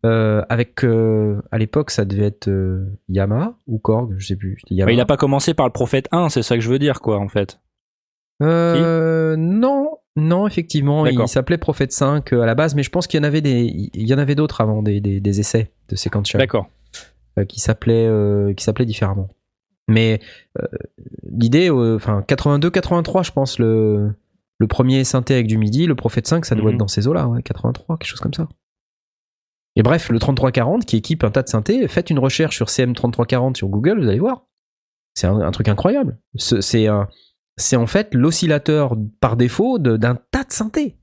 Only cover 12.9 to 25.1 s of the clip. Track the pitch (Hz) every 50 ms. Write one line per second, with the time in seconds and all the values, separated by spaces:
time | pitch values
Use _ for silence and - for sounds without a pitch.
12.9 | - 175 175 - - 156 147 147 143 156 151 143 131 120 120 117 - 80 101 -
13.9 | _ - 110 110 135 135 143 135 143 147 151 156 - - 113 107 107 107 107 104
14.9 | 101 104 101 101 98 98 98 101 101 101 101 - - 113 107 - _ _ _ _
15.9 | 98 98 - - - 107 101 - - 107 131 - - 113 95 - _ _ _ _
16.9 | _ - - - _ _ _ _ _ - 98 95 - - - - 113 - - 117
17.9 | 113 113 113 113 110 107 104 104 101 104 101 101 101 - - - 107 - 127 117
18.9 | 107 - - 98 98 101 95 95 - _ _ _ _ _ _ _ _ _ _ -
19.9 | 113 110 113 110 110 107 - - - - _ _ _ - - - - - - -
20.9 | _ _ - - - - - - - 104 117 117 120 151 180 180 156 127 120 113
21.9 | 113 110 - - 107 101 98 - 139 127 - 147 143 143 143 170 175 190 180 -
22.9 | 175 175 165 - - 185 180 - - - 135 131 - - 120 113 113 110 110 107
23.9 | 107 104 104 104 104 - _ _ _ _ _ _ _ _ 110 107 - - 127 127
24.9 | 131 135 131 -